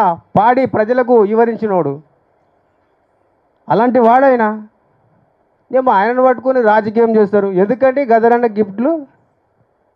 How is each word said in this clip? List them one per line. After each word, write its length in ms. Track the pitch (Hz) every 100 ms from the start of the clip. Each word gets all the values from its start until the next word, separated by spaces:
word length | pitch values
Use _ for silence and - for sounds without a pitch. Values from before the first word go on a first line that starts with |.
| 190
పాడి 560 | 165 - 185 220 254 254
ప్రజలకు 540 | 214 214 254 240 240
వివరించినోడు. 840 | 202 220 233 220 214 185 143 143 - _ _ _ _ _ _ _ _ _ _ _ _ _ _ _ -
అలాంటి 300 | 180 247 247
వాడాయన. 680 | 226 254 269 247 214 214 214 _ _ _ _ _ _ _ _ _ - 254
ఏమో 160 | 262
ఆయనను 340 | 196 214 254 254
పట్టుకొని 360 | 233 254 262
రాజకీయం 540 | 214 220 220 214 226 220
చేస్తారు. 320 | 202 208 196
ఎందుకంటే 580 | 180 202 240 262 254 254
గదరన్న 400 | 226 233 240 240
గిఫ్ట్లు, 440 | 208 202 196 262 330 277 _ _ _ _ _ _ _ _